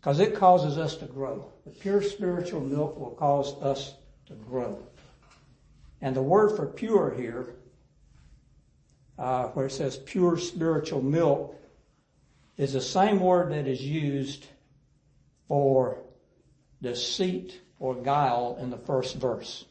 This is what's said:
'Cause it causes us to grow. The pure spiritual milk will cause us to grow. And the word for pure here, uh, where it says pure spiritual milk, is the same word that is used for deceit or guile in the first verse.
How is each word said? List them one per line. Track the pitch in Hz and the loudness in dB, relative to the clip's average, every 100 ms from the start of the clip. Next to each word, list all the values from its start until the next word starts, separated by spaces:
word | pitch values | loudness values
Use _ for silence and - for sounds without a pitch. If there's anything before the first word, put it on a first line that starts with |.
'Cause | - 143 | 0 2
it | 214 - | 2 6
causes | 190 180 151 143 | 8 8 4 -2
us | 156 - | -4 -6
to | 139 | -12
grow. | 131 135 113 - - - | -8 -8 -8 -12 -20 -20
The | |
pure | - 196 202 | -10 0 2
spiritual | 196 - 185 175 175 165 | 2 -2 -2 -2 -4 -4
milk | 135 143 151 - | -2 -2 -2 -4
will | 123 | -12
cause | - 147 143 143 - | -2 2 2 0 -2
us | 143 139 - - - - _ | -2 -2 -6 -16 -20 -20 _
to | |
grow. | 110 107 127 113 101 - - - _ _ _ _ _ _ _ - - | -20 -8 -6 -6 -8 -16 -20 -20 _ _ _ _ _ _ _ -20 -10
And | 139 131 | -4 -2
the | |
word | 135 190 214 - | 2 4 4 2
for | 127 | -6
pure | - 220 208 151 | -6 2 2 2
here, | 127 120 120 - - - _ _ _ _ - - - _ _ _ _ _ _ _ - | -4 -8 -8 -12 -14 -20 _ _ _ _ -20 -20 -20 _ _ _ _ _ _ _ -10
uh, | 127 127 120 | -4 -2 -2
where | - 135 | -2 -4
it | |
says | - 143 - | -2 -6 -6
pure | - - 175 170 | -8 2 2 2
spiritual | - - 165 156 - 143 | -4 -2 0 0 0 -2
milk, | 131 156 165 143 - - - _ _ _ _ _ _ _ _ - | 0 2 4 4 0 -12 -20 _ _ _ _ _ _ _ _ -4
is | 139 | -2
the | 135 | 0
same | - 185 202 202 | -2 2 4 4
word | 185 180 175 | 6 4 4
that | 151 135 | -2 -2
is | 127 | -4
used | 135 156 143 139 131 - - - _ _ _ _ _ _ _ _ _ | -2 -2 0 -2 -4 -8 -16 -20 _ _ _ _ _ _ _ _ _
for | 143 139 131 123 - - _ _ _ _ _ _ _ | 2 4 4 2 -2 -12 _ _ _ _ _ _ _
deceit | 127 120 - - 185 185 - - _ _ | -8 -6 -6 -2 -2 -2 -8 -18 _ _
or | 135 | -6
guile | 123 120 143 139 120 120 120 | -4 0 2 2 2 -2 -6
in | 127 | -8
the | 117 | -10
first | - 135 123 - | -2 -2 0 -4
verse. | 127 107 - - - | -4 -4 -8 -14 -18